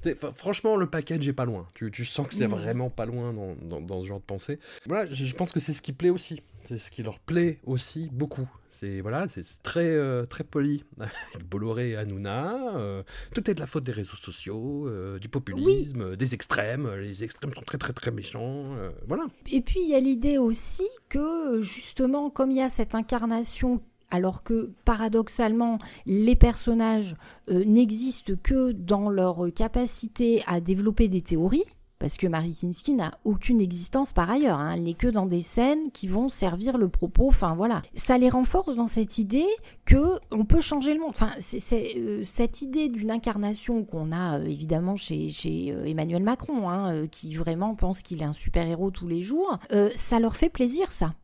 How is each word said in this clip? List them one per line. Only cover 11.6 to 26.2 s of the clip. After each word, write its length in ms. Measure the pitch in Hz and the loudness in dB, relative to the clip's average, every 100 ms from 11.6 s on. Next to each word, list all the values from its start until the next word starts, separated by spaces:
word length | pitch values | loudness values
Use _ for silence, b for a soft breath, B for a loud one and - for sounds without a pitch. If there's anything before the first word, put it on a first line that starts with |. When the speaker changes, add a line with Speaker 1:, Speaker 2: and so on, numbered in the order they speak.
| 110 110 123 | -4 -2 -4
Speaker 1:
et 40 | 110 | -4
Hanouna, 800 | 107 98 101 110 160 240 254 185 | -6 -6 -6 -4 -4 -4 -6 -6
euh, 240 | 104 98 98 B B | -6 -8 -10 B B
tout 160 | - 220 | -4 -2
est 60 | 170 | -4
de 40 | |
la 60 | 143 | -4
faute 180 | 156 127 | -6 -6
des 60 | |
réseaux 260 | 107 98 - | -6 -8 -12
sociaux, 680 | - 87 - 107 123 143 143 | -16 -14 -10 -8 -6 -6 -6
euh, 300 | 104 95 98 | -6 -8 -10
du 120 | 107 | -8
populisme, 720 | 139 131 92 311 403 147 127 | -8 -6 0 4 4 2 -4
Speaker 2:
Oui. 40 | 95 | -6
Speaker 1:
euh, 40 | 95 | -2
des 200 | 127 123 | -2 -4
extrêmes. 580 | - - 107 127 135 98 | -2 -2 0 -2 -4 -6
Les 280 | 101 98 | -8 -10
extrêmes 300 | - - 143 - | -10 -10 -10 -10
sont 60 | |
très, 180 | - 139 | -10 -8
très, 140 | - | -6
très 180 | 123 - | -6 -6
méchants. 640 | 110 95 120 117 139 139 131 | -6 -10 -8 -8 -8 -8 -8
Euh, 140 | 95 - - | -8 -10 -6
voilà. 160 | 185 320 - - | -4 -6 -10 -4
Speaker 2:
Et 100 | 269 | -2
puis, 180 | 247 381 | 0 0
il 80 | 339 | 2
y 60 | 277 | 2
a 40 | |
l'idée 380 | 262 254 269 285 | 2 2 2 4
aussi 480 | 240 226 - - 381 494 _ | 2 0 -2 -2 -4 -6 _
que, 500 | 277 302 330 302 226 | -4 -2 -2 -2 -2
justement, 680 | 202 - - - 254 285 294 | -2 -8 -12 -2 0 0 -2
comme 220 | 269 262 | 0 0
il 60 | 262 | 2
y 40 | |
a 80 | 262 | 0
cette 240 | - 233 | 0 0
incarnation, 880 | 226 226 240 226 226 233 - 254 247 - _ _ | -2 -2 -2 0 -2 -2 -2 0 0 -4 _ _
alors 320 | 180 185 185 | 0 0 -2
que, 260 | - 226 220 - - 220 220 | -2 -2 -2 -2 0 2 2
paradoxalement, 680 | 220 214 - 226 226 233 220 B B - | 0 0 0 2 2 0 -2 B B -2
les 300 | 196 | 2